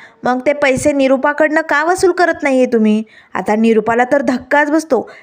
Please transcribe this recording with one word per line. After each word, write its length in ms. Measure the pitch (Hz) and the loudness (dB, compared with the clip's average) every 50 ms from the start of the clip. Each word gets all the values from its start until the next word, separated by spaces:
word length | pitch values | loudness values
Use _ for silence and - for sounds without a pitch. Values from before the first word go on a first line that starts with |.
| - - _ _ - | -20 -20 _ _ -4
मग 160 | 247 247 254 254 | -4 -4 -2 -2
ते 80 | 294 285 | -2 -2
पैसे 380 | 294 294 269 262 254 - 294 | 0 0 0 0 0 0 0
निरूपाकडनं 720 | 294 277 269 262 269 254 269 294 294 294 311 311 302 320 | 0 2 2 2 2 2 0 0 0 0 0 0 0 0
का 220 | 320 320 302 285 311 | -2 0 -2 0 0
वसूल 280 | 330 370 359 - 349 | 0 0 0 0 0
करत 320 | 349 359 349 330 320 320 - | 2 2 0 0 -2 -2 -2
नाहीये 220 | 285 262 254 254 | 0 0 2 0
तुम्ही?" 380 | 247 254 226 214 214 214 214 220 - - - - _ - | 2 2 2 2 2 0 0 -4 -8 -16 -20 -18 _ -10
आता 220 | - 185 - 208 | -8 -4 -2 0
निरूपाला 480 | 220 226 226 226 214 202 233 226 240 247 | 2 2 2 2 2 0 0 0 0 0
तर 180 | 247 294 277 | 2 0 0
धक्काच 500 | 262 226 254 247 - - 294 285 302 294 | 0 0 -4 -4 -4 -2 0 0 0 2
बसतो. 400 | 294 320 320 - 262 208 - - - - | 0 -2 0 0 -2 -2 -4 -6 -14 -20